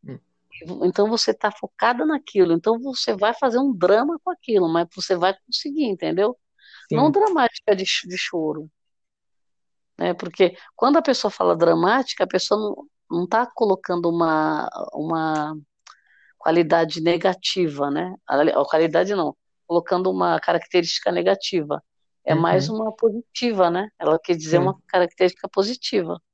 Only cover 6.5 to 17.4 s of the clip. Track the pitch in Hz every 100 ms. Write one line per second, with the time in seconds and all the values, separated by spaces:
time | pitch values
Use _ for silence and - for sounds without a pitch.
6.5 | _ - - - 185 294 339 427 330 240
7.5 | - - 190 190 - 185 180 - 175 156
8.5 | 156 156 _ _ _ _ _ _ _ _
9.5 | _ _ _ _ - 175 175 170 - 180
10.5 | - - - 240 302 285 247 208 - 180
11.5 | 170 170 165 175 247 254 - 190 185 -
12.5 | 214 214 - - _ _ 170 175 220 247
13.5 | - 220 190 - 175 170 170 165 156 156
14.5 | 151 - - - - 156 165 160 156 151
15.5 | 156 151 _ - - _ _ _ _ 160
16.5 | 170 160 170 160 160 160 175 185 180